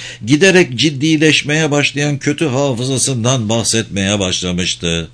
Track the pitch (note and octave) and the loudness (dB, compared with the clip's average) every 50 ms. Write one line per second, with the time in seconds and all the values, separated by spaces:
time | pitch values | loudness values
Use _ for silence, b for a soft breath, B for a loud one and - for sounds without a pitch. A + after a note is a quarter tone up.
0 | B B B B B G#2+ C#3+ D3+ F#3 F#3+ F3 F#3 F3 B2+ B2+ A2 B2+ E3 D3 C3 | B B B B B 0 2 4 6 6 6 6 4 2 0 -2 -2 -2 0 0
1 | C#3+ D#3+ D#3+ D3 D#3 D#3 C#3+ - - C3+ D3 D#3 D#3+ D3 C#3+ D3 C#3 - - C#3 | 0 2 2 4 4 4 4 2 0 0 -2 0 0 0 0 0 0 -2 -2 -2
2 | D3 D3 C#3+ - - C#3+ D3 C#3+ E3 D3 A#2+ B2+ C3+ C#3 B2+ A2 B2+ C3+ C3+ B2 | -2 -2 -2 -2 -2 -2 -2 0 -2 -2 0 0 0 0 -2 -2 -2 -2 -2 -2
3 | - C#3 C3+ A#2 G#2+ B2 C3+ C3 A2 G#2 A2+ A#2 G#2 - - A2+ G#2+ - E2 G2 | -2 -2 -2 0 0 0 0 0 0 0 0 0 0 0 0 -2 -2 -4 -4 -2
4 | F#2+ F#2+ G#2 G#2 F#2+ F2+ F2 - F2+ F2+ F2+ F2 F2+ E2+ - - F2 E2+ E2+ E2 | -2 0 0 0 0 -2 -2 -4 -4 -2 -2 -2 -2 -4 -4 -4 -4 -2 -2 -2
5 | E2 D#2+ | -4 -8